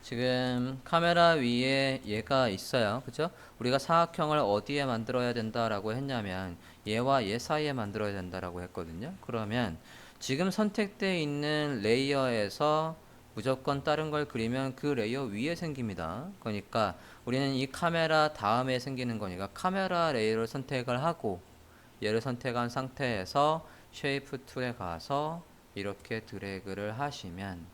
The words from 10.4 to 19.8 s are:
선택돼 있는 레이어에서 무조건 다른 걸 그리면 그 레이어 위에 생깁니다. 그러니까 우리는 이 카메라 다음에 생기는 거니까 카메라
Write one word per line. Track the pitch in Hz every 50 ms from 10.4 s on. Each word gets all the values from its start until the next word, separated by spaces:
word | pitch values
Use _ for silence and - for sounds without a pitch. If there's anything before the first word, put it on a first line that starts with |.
| 180 190
선택돼 | 185 - 214 208 202 - 208 196 - - 202 190 185 175
있는 | 156 147 143 147 147 151 151 151 151 147 139 113 98
레이어에서 | 107 117 127 135 139 143 139 135 127 120 110 104 101 - - 147 151 151 156 160 160 160 - - - - - - - -
무조건 | 113 101 131 131 131 131 - 139 139 135
다른 | 160 151 151 156 156
걸 | 151 151 147
그리면 | 143 - 117 113 113 123 131 135 135 131
그 | - -
레이어 | 147 143 123 107 107 120 135 139
위에 | 113 101 104 120 151 170
생깁니다. | 165 175 160 147 135 120 110 95 85 82 80 87 113 147 190 202 -
그러니까 | - 117 104 101 - - - 113 107 98 87 - - - - - -
우리는 | - 123 131 139 139 135
이 | 127 135 131
카메라 | - - - 170 170 165 160 156 160 156 151 151 151
다음에 | - 107 101 113 120 131 131 127 123
생기는 | 123 139 135 123 127 123 113 107
거니까 | 104 95 90 90 98 98 -
카메라 | - - 185 185 196